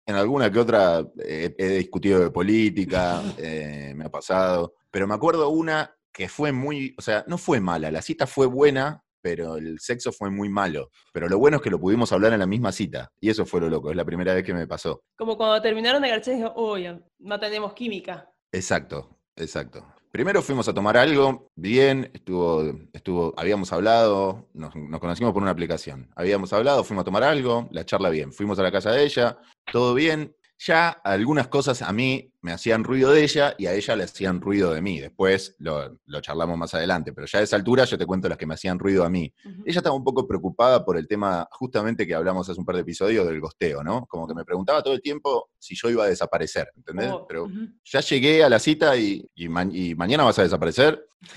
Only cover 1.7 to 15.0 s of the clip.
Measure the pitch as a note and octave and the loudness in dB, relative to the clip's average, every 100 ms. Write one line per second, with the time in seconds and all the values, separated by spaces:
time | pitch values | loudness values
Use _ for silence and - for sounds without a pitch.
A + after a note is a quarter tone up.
1.7 | F#2+ F2+ F2+ G2 F#2 E2+ F2+ G2 A2 G#2+ | 0 -2 -2 4 4 4 0 2 4 2
2.7 | F#2+ F2+ F#2 F2 F2 F#2+ C2 D#2+ D#2+ D2+ | 0 -2 0 0 -2 -6 -8 -8 -8 -8
3.7 | D2 C#2+ C#2+ D#2 D2 - F#2 F#2 F2 E2+ | -10 -12 -12 -10 -10 -2 2 2 2 -2
4.7 | _ _ G2 G2 G#2+ D#3+ E3 D3 D#3+ D#3+ | _ _ -4 -2 0 2 2 2 0 0
5.7 | D#3 - _ _ - E3+ - D3 B2+ C#3+ | -2 -4 _ _ -10 -10 -2 -2 -2 -4
6.7 | C#3+ C3+ - - G#2+ - B2 - C3 F#2 | -6 -8 -8 -2 -2 -2 -8 0 0 2
7.7 | E2 D#2 D#2+ - D#3+ C3 C#3 B2+ C3 D3 | -2 -2 -6 -6 -4 -2 2 2 6 4
8.7 | C3 C#3+ D#3 _ _ F2 E2+ E2 D#2+ D#2+ | 4 -4 -6 _ _ -6 -4 -6 -8 -8
9.7 | D#2+ - B2 B2 - G2+ G2 G2+ G2 F#2+ | -10 -8 -6 -6 -6 -6 -4 -4 -2 -2
10.7 | D2 C2+ _ _ E2+ F2 G2 C#3+ D3 A2+ | -4 -10 _ _ -6 0 6 6 6 0
11.7 | E2+ F2+ A#2 A#2 F#2+ A2+ A2 F#2 A2+ G#2+ | -2 2 2 2 4 4 4 0 0 -2
12.7 | - F2+ B1 C2 _ G#2 G#2+ F2 F2+ E2 | -2 -6 -6 -14 _ -2 0 0 -2 0
13.7 | D#2+ D2 F2 D#2+ E2+ F2+ F#2 F#2 F2 D#2+ | -2 -2 -4 -4 -2 0 0 0 -4 -6
14.7 | D#2+ E2 - | -6 -8 -8